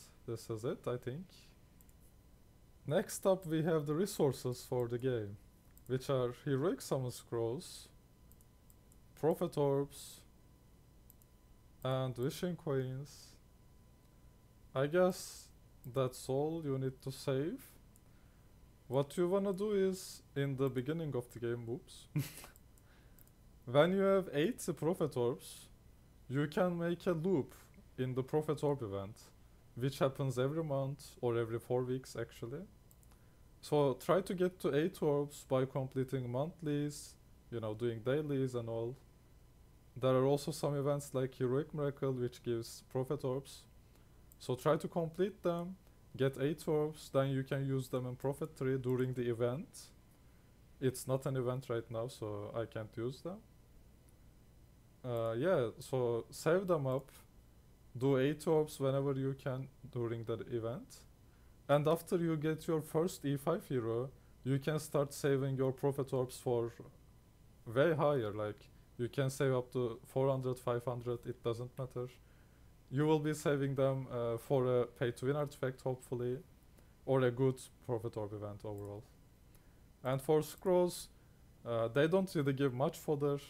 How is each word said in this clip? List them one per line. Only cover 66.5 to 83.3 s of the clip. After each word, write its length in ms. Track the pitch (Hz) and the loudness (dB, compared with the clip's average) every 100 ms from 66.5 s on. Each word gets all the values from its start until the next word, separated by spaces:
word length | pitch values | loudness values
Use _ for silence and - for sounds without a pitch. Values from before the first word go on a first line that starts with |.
| 120 117 - - - - - - - - - - | 2 0 -4 -16 -20 -20 -20 -20 -20 -20 -18 -2
way 300 | 113 165 147 | 4 4 4
higher, 380 | 151 143 107 | 4 2 0
like 260 | 104 107 104 - - - - | -2 -4 -6 -14 -20 -16 -6
you 120 | 120 | -4
can 200 | - 135 | 0 0
save 240 | - 139 | 2 2
up 180 | 127 123 | 2 0
to 260 | 127 123 113 - | 0 -2 -2 -6
four 220 | 135 135 | 0 2
hundred, 280 | 131 127 127 | 2 0 -2
five 280 | - 120 131 | 0 0 -2
hundred, 340 | 120 120 117 123 | -4 -4 -6 -6
it 180 | 117 | -6
doesn't 340 | 120 113 123 - | -4 -4 -6 -8
matter. 300 | 127 147 123 - - - - - - - - | -8 -6 -8 -10 -20 -20 -20 -20 -20 -20 -4
You 160 | 131 151 | 2 4
will 140 | 156 | 4
be 140 | 147 | 4
saving 420 | 151 160 143 139 135 | 0 2 2 2 2
them, 320 | 135 135 131 | 2 2 -2
uh, 260 | 123 117 113 | -2 0 -2
for 440 | - 139 127 123 | 2 4 6 4
a 40 | 117 | 2
pay-to-win 500 | - 120 - 127 147 | 0 -2 0 0 0
artifact, 460 | 139 - 131 131 | -2 -2 -4 -2
hopefully, 560 | 135 127 - 120 123 131 - - - - - - - | -4 -4 -4 -2 -2 -4 -8 -20 -20 -20 -20 -8 2
or 160 | 135 | 4
a 100 | 127 | 4
good 280 | 120 135 131 - - - | 4 2 2 -4 -12 -4
Prophet 300 | 120 117 113 | -2 -2 -4
Orb 180 | 104 | -6
event 280 | 104 104 104 | -6 -8 -8
overall. 400 | 107 104 101 104 - - - - - - - - - - | -8 -8 -8 -10 -14 -20 -20 -20 -20 -20 -20 -20 -20 -8
And 180 | 127 131 | -4 -2
for 200 | 135 156 | 4 2
scrolls, 640 | 151 - 190 180 180 - - - - - - - 120 | 2 -2 2 4 4 0 -12 -18 -20 -20 -20 -12 -4
uh, 220 | 117 113 | 0 2
they 200 | 127 160 | 4 4
don't 260 | 190 185 165 | 4 2 0
really 180 | 139 | 0
give 200 | 135 139 | 2 2
much 240 | 123 156 - | 2 0 -2
fodder, 420 | - 147 143 | -2 0 0